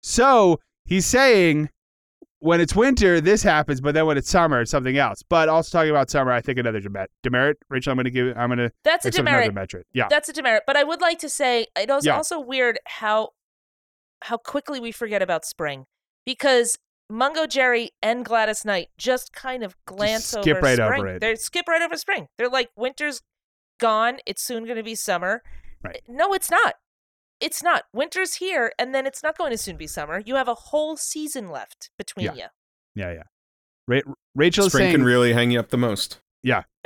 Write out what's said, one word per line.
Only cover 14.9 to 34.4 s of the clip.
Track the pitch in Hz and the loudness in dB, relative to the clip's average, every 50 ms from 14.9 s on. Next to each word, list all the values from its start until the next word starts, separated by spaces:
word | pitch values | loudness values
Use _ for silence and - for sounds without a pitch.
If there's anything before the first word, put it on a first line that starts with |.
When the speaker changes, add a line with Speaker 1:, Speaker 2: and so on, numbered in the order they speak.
Speaker 2:
forget | 220 - 240 214 208 202 | -8 -8 -8 -4 -2 -2
about | 190 180 175 160 - | 0 0 -2 -4 -4
spring, | - - _ 175 151 143 135 131 _ _ _ _ _ _ _ _ | -8 -10 _ -6 -6 -6 -8 -14 _ _ _ _ _ _ _ _
because | - 262 _ - 277 262 247 240 - - - _ _ _ _ _ _ | -10 -10 _ 2 2 4 4 4 2 -2 -6 _ _ _ _ _ _
Mungo | 214 226 254 269 311 311 320 311 | -4 -2 -2 -2 0 -2 -4 -2
Jerry | - 269 262 254 240 233 233 202 _ _ | 0 0 2 2 2 0 -2 -6 _ _
and | - 214 233 247 247 | -2 -2 -2 -2 -4
Gladys | 208 226 226 220 214 214 - - | -2 0 0 0 0 -2 -4 -4
Knight | 214 202 185 170 - _ _ | -4 -4 -4 -4 -8 _ _
just | - 247 254 254 - - | -2 -2 -2 -2 -2 -10
kind | _ - - 262 254 254 233 | _ -14 -10 -10 -8 -8 -10
of | 190 - _ _ | -10 -12 _ _
glance | - 190 190 208 208 220 220 220 - | -20 -6 -4 -2 -2 -2 -2 -4 -6
Speaker 1:
Just | - 220 202 | -6 0 2
skip | 170 151 - | 2 2 4
Speaker 2:
over | - | 4
Speaker 1:
right | 135 127 120 | 4 4 4
over | 113 107 - - | 4 2 2 0
Speaker 2:
spring. | 98 95 92 | -2 -4 -6
Speaker 1:
it. | 90 | -4
Speaker 2:
They | 214 220 226 | -2 -2 -2
skip | 226 - - - 349 349 - | -2 -6 -6 -6 -6 -2 0
right | 330 330 | 0 0
over | 339 330 339 | 0 -2 -6
spring. | 311 - - 392 330 165 - _ _ | -8 -4 -4 -4 -6 -6 -12 _ _
They're | 233 247 | -4 -2
like, | 247 262 247 247 _ | 0 -2 -2 -2 _
"Winter's | - 226 254 277 - 302 294 277 240 _ _ _ _ _ _ _ _ _ _ _ _ | -6 -6 -6 -6 -6 -6 -6 -6 -8 _ _ _ _ _ _ _ _ _ _ _ _
gone. | - 226 220 214 226 233 254 269 - | 0 2 2 2 2 0 -2 -4 -10
It's | - 196 - | -10 -10 -8
soon | - - 247 226 226 | -8 -8 -8 -8 -8
gonna | 226 247 226 220 | -8 -8 -8 -8
be | 220 226 | -8 -10
summer." | 208 - - 190 175 175 185 208 240 _ - - - - - - - - | -8 -4 -4 -4 -2 -2 -2 -4 -4 _ -14 -18 -16 -16 -16 -18 -14 -14
Speaker 1:
Right. | - - - _ - | -14 -14 -14 _ -16
Speaker 2:
No, | 240 269 320 392 392 | -2 -2 0 0 0
it's | 381 - - | -2 -2 0
not. | - 392 466 294 - _ _ _ _ _ _ _ _ _ _ _ _ _ | 2 2 2 2 0 _ _ _ _ _ _ _ _ _ _ _ _ _
It's | - 311 - - | -8 -6 -6 -4
not. | - 339 226 - - _ _ | 0 0 0 0 -2 _ _
Winter's | 214 285 339 - 381 381 359 - | -6 -4 -4 -2 -4 -4 -4 -4
here, | - 359 370 381 302 240 226 - - | -6 -6 -4 -2 -2 -2 -2 -2 -4
and | 240 254 262 | -6 -2 -2
then | 269 262 | -4 -4
it's | 269 269 - | -4 -8 -6
not | - 302 320 - | -6 -6 -4 -4
going | 359 294 | -4 -4
to | 233 220 | -4 -6
soon | - 202 175 | -8 -10 -12
be | 156 160 | -12 -14
summer. | 156 - - 151 147 160 185 208 | -12 -10 -10 -8 -8 -8 -8 -6
You | 208 254 | -4 -2
have | 269 262 247 | -2 -2 -2
a | 233 | -4
whole | 226 - - - 302 302 311 320 | -6 -6 -4 -2 -2 -2 -2 -4
season | 302 - - - 311 302 302 - 277 214 185 | -8 -8 -8 -8 -8 -8 -8 -8 -10 -10 -10
left | 160 135 104 - - _ - - _ _ | -12 -12 -14 -14 -18 _ -20 -20 _ _
between | 202 - - - - - | -16 -14 -10 -6 -6 -6
Speaker 1:
Yeah. | - | -6
Speaker 2:
you. | - 90 - _ _ _ _ _ _ _ _ _ | -8 -16 -18 _ _ _ _ _ _ _ _ _
Speaker 1:
Yeah, | 107 95 90 | -10 -8 -8
yeah. | 87 80 78 _ _ _ _ _ _ _ _ _ _ _ _ | -10 -12 -16 _ _ _ _ _ _ _ _ _ _ _ _
Ra-, | - 120 127 - - 139 _ _ _ _ | -2 0 0 0 -4 -12 _ _ _ _
Rachel | 131 | 2